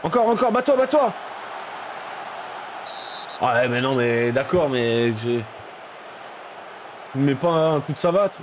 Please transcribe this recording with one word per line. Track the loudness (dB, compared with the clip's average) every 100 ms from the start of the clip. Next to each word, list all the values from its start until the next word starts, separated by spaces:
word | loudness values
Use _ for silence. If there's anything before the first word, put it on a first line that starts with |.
Encore, | 2 4 4
encore, | 4 4
bats-toi, | 2 4 4
bats-toi. | 6 4 4 0 -12 -12 -12 -12 -12 -12 -12 -12 -12 -12 -12 -12 -12 -12 -12 -12 -12 -12 -12 -12 -12 -2
Ah | 2 4
ouais, | 2
mais | 2
non, | 2 2
mais | 4 4 4
d'accord, | 2 2 2 4
mais | 2 2 4 4 2
je... | 0 -2 -2 -14 -16 -16 -18 -16 -16 -16 -16 -16 -16 -16 -16 -16 -16 -16 -10 0
Mais | 2 2
pas | 2
un | 4 4 2
coup | -2
de | 0
savate. | 2 4 2 -2